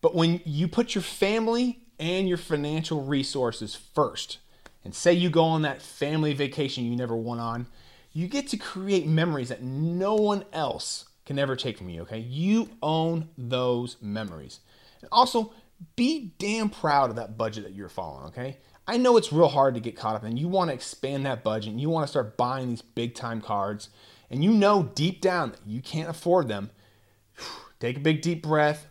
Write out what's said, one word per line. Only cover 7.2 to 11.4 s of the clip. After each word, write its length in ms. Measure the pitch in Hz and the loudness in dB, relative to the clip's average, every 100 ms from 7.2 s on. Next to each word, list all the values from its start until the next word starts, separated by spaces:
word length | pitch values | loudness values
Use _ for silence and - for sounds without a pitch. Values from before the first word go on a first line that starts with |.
| 113 117 | -4 -4
on, 260 | 117 117 120 - - - _ | -4 -6 -8 -14 -20 -20 _
you 140 | 156 180 | -6 -4
get 200 | 277 277 | -4 -4
to 100 | 214 | -6
create 480 | - - 190 196 156 | -6 -8 2 2 4
memories 440 | 156 170 147 123 | 2 2 0 -4
that 120 | 123 | -6
no 540 | 127 135 160 175 190 214 | -6 -2 -2 0 2 2
one 300 | 208 202 196 | 2 0 -2
else 520 | 160 143 - - - - _ - | -4 -4 -4 -6 -10 -12 _ -8
can 120 | |
ever 200 | 139 | -2